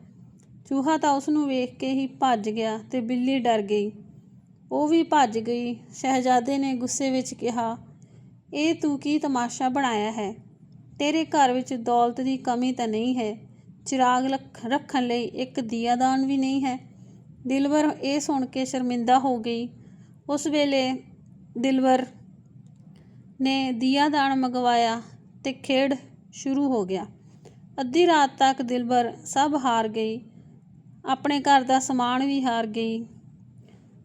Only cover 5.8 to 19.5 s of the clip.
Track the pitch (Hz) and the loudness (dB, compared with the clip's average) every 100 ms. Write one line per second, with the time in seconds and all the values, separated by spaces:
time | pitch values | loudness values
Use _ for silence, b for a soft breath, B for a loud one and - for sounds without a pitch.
5.8 | - - 262 262 254 247 240 277 269 254 | -12 -6 0 0 2 2 2 0 -2 -2
6.8 | 247 - 269 262 254 - 233 240 226 233 | -4 -2 -2 -2 -4 -6 -4 -2 -4 -6
7.8 | - B B B B B _ 294 311 330 | -12 B B B B B _ -2 0 0
8.8 | 302 277 294 294 294 254 240 - 262 262 | -2 -2 -2 -2 0 -2 -2 -2 -2 0
9.8 | 262 220 208 226 202 - - - - - | 0 0 -2 -4 -6 -8 -16 -20 -20 -20
10.8 | - - 285 320 311 311 262 247 254 254 | -16 -4 0 0 0 2 4 2 -4 -6
11.8 | 226 240 240 240 262 262 262 240 254 247 | 0 2 2 0 -4 -4 -2 -2 0 -2
12.8 | 233 214 240 254 214 220 - B B - | -2 -2 -2 -2 -4 -6 -14 B B -20
13.8 | - 262 247 254 262 269 - - 226 285 | -6 0 2 2 0 -4 -6 -14 -4 -4
14.8 | 294 277 247 240 233 - 254 - 226 226 | -2 -2 -2 -2 -4 -6 -8 -6 -6 -4
15.8 | 233 240 262 262 269 277 262 269 269 254 | 0 2 2 2 0 0 0 0 -2 -4
16.8 | - B B B B - 247 269 277 302 | -10 B B B B -12 -4 0 2 2
17.8 | 302 - 269 285 285 277 254 262 262 262 | 2 0 -2 -2 -2 -2 -2 -4 -4 -2
18.8 | 247 247 233 254 262 240 226 | -2 -2 4 4 4 -2 -4